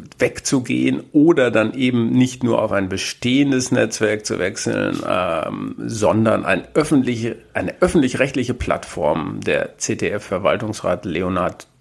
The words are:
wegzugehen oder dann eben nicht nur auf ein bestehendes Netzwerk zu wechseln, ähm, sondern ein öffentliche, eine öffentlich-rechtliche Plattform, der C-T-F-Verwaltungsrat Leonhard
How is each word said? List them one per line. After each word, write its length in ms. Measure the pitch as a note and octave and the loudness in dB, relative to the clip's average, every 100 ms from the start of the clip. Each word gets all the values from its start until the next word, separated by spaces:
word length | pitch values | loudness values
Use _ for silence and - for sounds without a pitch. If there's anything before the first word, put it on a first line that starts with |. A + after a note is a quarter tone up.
| - - | -12 -2
wegzugehen 800 | B2 - - C#3 A#2+ B2 C3 C3 - | -2 -2 -2 -2 0 0 0 -2 0
oder 380 | D3+ D#3+ D3+ B2 | 4 4 6 4
dann 220 | A2 A2 | 4 0
eben 360 | B2+ B2+ A#2+ A2+ | 0 0 2 2
nicht 340 | B2+ B2+ - | 4 2 2
nur 180 | A#2+ A2+ | 0 0
auf 120 | A2 | 0
ein 160 | G2+ F#2 | 0 -2
bestehendes 840 | F#2+ - - A#2+ C3+ C#3+ B2+ B2+ | -4 -6 -4 0 2 2 2 0
Netzwerk 540 | A#2+ A2+ - G#2+ G#2+ - | 0 0 0 0 0 -4
zu 140 | - | -2
wechseln, 600 | F#2 - A#2 G#2 - G1+ G1+ | -4 -4 -4 -2 -2 -2 -2
ähm, 680 | F#2 F2+ D#2+ - G1+ - - | 0 0 -2 -4 -6 -8 -8
sondern 680 | A#2 A2 G#2 G#2+ A2+ G2+ F2 | -8 0 2 4 4 2 0
ein 180 | F2+ - | -2 0
öffentliche, 640 | D#3+ D3 C#3+ A#2+ A2+ A#2 - - | 0 2 2 2 -2 -6 -8 -8
eine 220 | - - - | -6 -4 0
öffentlich-rechtliche 760 | F3+ E3+ C3 B2 C#3 C#3 B2 | 2 4 2 2 0 0 -2
Plattform, 880 | - - C#2+ - - D2+ E2 D2+ G#1 | -2 -2 -2 -4 -2 0 0 -2 -4
der 360 | F#2 C#2+ - - | -2 -2 -2 -6
C-T-F-Verwaltungsrat 1300 | - A2+ E2+ G2+ - F#2 F#2+ G2 G#2+ G2 F#2 F2 F#2+ | -6 -2 -2 -4 -4 -2 0 0 -2 -6 -4 -4 -4
Leonhard 640 | D#2+ F#2 F#2 E2+ - - _ | -2 -2 -2 -2 -6 -20 _